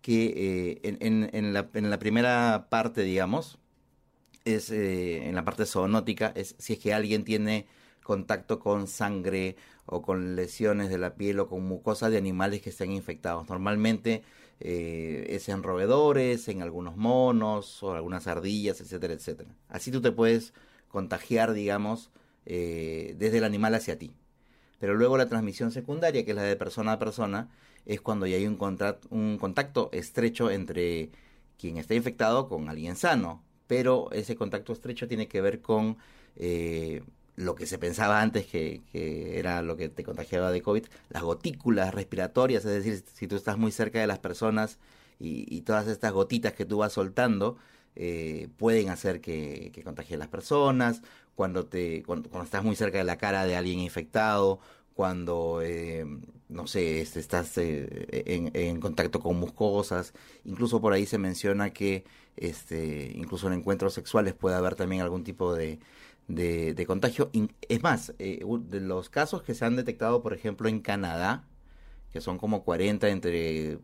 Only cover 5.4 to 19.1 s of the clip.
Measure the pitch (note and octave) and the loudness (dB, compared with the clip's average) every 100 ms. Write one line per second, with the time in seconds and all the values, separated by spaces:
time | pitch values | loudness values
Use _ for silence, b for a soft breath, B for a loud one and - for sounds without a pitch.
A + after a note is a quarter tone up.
5.4 | E2+ - G#2+ - F#2+ A2 G#2+ G#2 A2 - | -2 0 0 2 2 2 2 0 0 -2
6.4 | G2 - - A2 G#2 G#2+ G#2 G#2+ G#2 G#2+ | -10 -10 -6 -2 2 2 2 0 2 0
7.4 | G#2+ G#2+ G#2 b b b - G2+ F#2+ G2+ | 2 0 -2 b b b -2 -2 0 -2
8.4 | - A2+ - G2+ G2 - G#2 G2 F#2 F#2+ | 0 -2 2 2 0 -2 -2 0 0 0
9.4 | F#2+ F#2 B B - F2 E2 F#2 F2+ F2+ | -2 -4 B B -6 -6 0 0 0 -2
10.4 | F2+ - G#2+ G#2 G2 F#2 F2+ - G2+ G2+ | -4 0 2 2 0 0 -2 -2 0 0
11.4 | G2 F#2 F#2 F#2 - G#2 A2+ A2 F#2+ F#2 | 0 -2 -4 -2 -2 0 2 2 2 0
12.4 | G2 G2+ F#2+ - F#2 G2 F#2 D#2+ F2 E2+ | 0 -2 -6 -6 -6 -6 -6 -6 -4 -4
13.4 | D#2+ F#2 G2 G#2 A2 A2 A2+ A2 B B | -4 -4 0 2 4 2 0 -2 B B
14.4 | B B - F2 E2 E2 E2 D2+ - G2 | B B -6 -4 -4 -6 -6 -6 -6 -6
15.4 | - G2 F2+ F#2 G2 C3 D3+ C#3 B2+ A#2+ | -4 -4 -2 0 4 6 6 6 4 0
16.4 | A#2 G2 E2+ E2 F2 E2+ A2+ B2+ B2+ A#2+ | -2 -6 -6 -6 -8 -2 2 6 6 4
17.4 | A2 G#2+ G2+ - G2 E2+ E2+ F2+ D#2+ E2+ | 2 -2 -6 -8 -4 -4 -4 -6 -2 -2
18.4 | F#2 G#2+ G2+ F2+ - F2+ F2+ | -2 -2 0 -2 -6 -6 -4